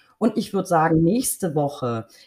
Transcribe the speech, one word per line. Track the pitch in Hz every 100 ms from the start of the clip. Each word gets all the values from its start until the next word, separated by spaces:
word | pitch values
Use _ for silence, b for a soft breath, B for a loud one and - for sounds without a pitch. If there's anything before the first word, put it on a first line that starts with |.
| b -
Und | 226 233
ich | -
würd | 196 -
sagen, | 170 160 160
nächste | 165 233 262 - 180
Woche | 147 143 - 123 113 110 b